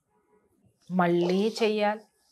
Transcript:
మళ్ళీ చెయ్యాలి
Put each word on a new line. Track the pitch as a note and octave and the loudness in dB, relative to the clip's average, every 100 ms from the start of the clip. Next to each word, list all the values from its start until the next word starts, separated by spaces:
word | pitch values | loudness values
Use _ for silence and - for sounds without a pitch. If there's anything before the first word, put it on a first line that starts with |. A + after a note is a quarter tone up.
| _ _ _ _ _ _ _ _ - | _ _ _ _ _ _ _ _ -6
మళ్ళీ | F3+ F3 F3 F3 F#3 G#3+ A3 | 0 2 2 2 0 0 0
చెయ్యాలి | A3 G#3+ G#3 G#3+ - _ _ | -2 0 -2 -4 -10 _ _